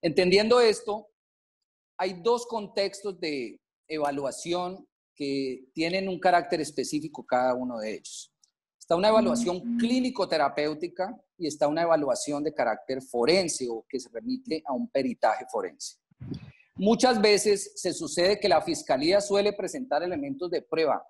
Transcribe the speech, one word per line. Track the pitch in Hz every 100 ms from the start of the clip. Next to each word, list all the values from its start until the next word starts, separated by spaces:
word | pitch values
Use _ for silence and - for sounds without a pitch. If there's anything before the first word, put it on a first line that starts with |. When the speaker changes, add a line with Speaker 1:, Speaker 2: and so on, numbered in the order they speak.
Speaker 1:
Entendiendo | 170 147 180 190 220 247
esto, | 233 202 - 208 - _ _ _ _ _ _ _ _ _
hay | 185 185
dos | 170 233 233
contextos | 226 202 - 196 196 208 180
de | 170 143 117 - _ _ _
evaluación | 156 143 143 135 - 165 175 180 190 - _ _ _
que | 139 139 135 123 -
tienen | - 160 185 190
un | 180
carácter | 185 175 170 170
específico | 143 - 123 151 156 - -
cada | 123 127 127
uno | 127 120
de | 107 98
ellos. | - - - _ _ _ _ _
Está | - 170
una | 208
evaluación | 220 233 - 175 180
Speaker 2:
Mm. | 233 233
Speaker 1:
clínico-terapéutica | 233 254 254 - 185 160 139 - 147 151 175 175 190 233 _ _
y | 165
está | 147 147
una | 156
evaluación | 170 160 143 117 - 143
de | 151
carácter | 151 120 110 - 131
forense | 131 120 120 180 180 - 123
o | 113 -
que | 131
se | -
remite | 117 113 127 - 160 147
a |
un | 127 120
peritaje | 139 131 113 117 107 -
forense. | 110 92 76 - - _ _ - - - - _ -
Muchas | 196 226 254 233
veces | 208 202 208 202 - -
se | 185
sucede | 151 165 - 180 208
que | 202
la | 160
fiscalía | 151 165 - 135 156 196
suele | 196 202 208
presentar | 202 190 147 127 147
elementos | 175 170 139 135 175
de | 170
prueba | - 160 156 107 -